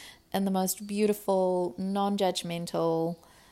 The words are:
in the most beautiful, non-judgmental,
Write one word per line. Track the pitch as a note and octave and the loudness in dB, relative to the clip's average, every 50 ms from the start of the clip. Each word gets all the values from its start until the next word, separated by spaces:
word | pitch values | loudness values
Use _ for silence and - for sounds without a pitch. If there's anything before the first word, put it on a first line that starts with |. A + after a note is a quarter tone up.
| - - - - _ _ - | -18 -20 -20 -20 _ _ -4
in | G3 G3 | -2 0
the | G3 | 0
most | F#3+ F#3 F#3+ F#3 - - G#3 | 0 0 0 0 -2 -4 -8
beautiful, | G3+ G3+ G3+ G#3+ G#3 G3+ G#3 - - F#3+ F#3+ F#3 F#3 F#3 F3+ F3+ F3 - | -6 0 2 2 2 2 0 0 0 2 4 4 4 2 2 0 -2 -4
non-judgmental, | - F#3+ F#3+ G3 G3+ G3+ G3+ G3+ G3 G3 F3+ F3+ - - E3+ E3+ E3+ E3+ - - E3 E3 E3 E3 E3 E3 E3 E3+ - - - - - - - | -4 -4 -2 0 0 0 0 2 2 2 2 0 0 -4 -4 -6 -6 -6 -4 -2 0 0 0 2 0 0 -2 -4 -6 -12 -20 -20 -20 -20 -20